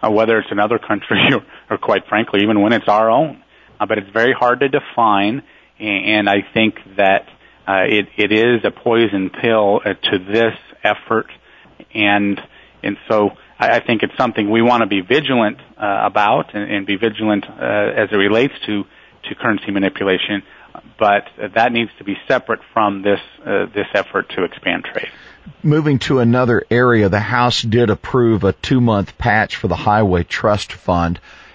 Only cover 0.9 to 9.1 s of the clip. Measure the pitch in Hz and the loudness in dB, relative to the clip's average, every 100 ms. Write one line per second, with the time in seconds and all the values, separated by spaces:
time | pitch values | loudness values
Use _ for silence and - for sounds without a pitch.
0.9 | 101 - 104 127 127 - - - 104 - | -6 -2 0 2 0 -4 -18 -8 -4 0
1.9 | 98 - 107 113 101 107 104 104 113 110 | -2 0 -2 0 0 2 2 2 2 2
2.9 | 104 113 123 156 - _ _ _ - 104 | 2 2 2 0 -6 _ _ _ -8 -4
3.9 | 107 98 110 123 127 123 123 139 139 - | -4 -2 0 2 2 0 0 0 -2 -4
4.9 | - 113 101 104 131 - - _ - 107 | 0 2 4 2 -2 -10 -20 _ -12 -6
5.9 | 98 104 107 101 101 - 113 110 - 98 | -4 0 0 2 0 0 0 0 -2 -6
6.9 | 95 95 98 - - - _ - 98 92 | 0 2 2 -2 -16 -20 _ -2 0 2
7.9 | 104 101 - 104 107 120 117 101 - 123 | 0 -2 -2 0 2 2 2 0 -4 0
8.9 | 117 110 | 2 2